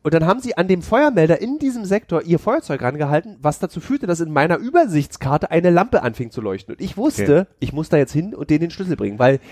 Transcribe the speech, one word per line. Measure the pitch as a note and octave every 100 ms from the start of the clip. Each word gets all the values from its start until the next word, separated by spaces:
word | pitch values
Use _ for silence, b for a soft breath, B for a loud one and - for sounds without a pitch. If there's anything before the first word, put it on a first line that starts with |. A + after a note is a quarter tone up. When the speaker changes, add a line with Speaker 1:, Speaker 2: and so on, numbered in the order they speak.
Speaker 1:
Und | D3+
dann | E3 D#3+
haben | A#3
sie | B3 F#3+
an | F#3
dem | F3+
Feuermelder | D#3+ A#3 D4+ G#3 D#3+ E3
in | A3 D4+
diesem | C#4 A#3+ F#3+
Sektor | G3+ - E3
ihr | E3 F3
Feuerzeug | - C#4+ - C#3+
rangehalten, | F3+ D3 C#3+ D3+ G#3+ F#3
was | D3 D3
dazu | F3+ -
führte, | - C#4 G3+
dass | E3
in | E3
meiner | D3 D#3+ E3+
Übersichtskarte | A#3 F4 C#4+ D#3+ C#3 - C3+ D3 -
eine | E3 F3+
Lampe | E3+ A3 G3+
anfing | A#2+ A2+ A#2
zu | -
leuchten. | G#2+ G2 -
Und | -
ich | G3 -
wusste, | C#4+ - G3 C#3+
Speaker 2:
Okay. | F#3+ -
Speaker 1:
ich | B2+
muss | C#3+ D#3
da | D#3+
jetzt | C3
hin | D3 F#3
und | - E3+
denen | D3+
den | E3+
Schlüssel | - F#3 D#3
bringen, | G2+ G#2
weil | B2+ C3+ B